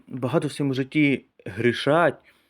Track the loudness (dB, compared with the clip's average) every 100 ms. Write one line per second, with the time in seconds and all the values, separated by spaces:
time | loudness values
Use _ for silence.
0 | -6 -8 -2 -2 -2 -4 -4 -2 -2 2
1 | 2 2 -4 _ -14 -2 0 0 2 2
2 | 2 0 _ _ _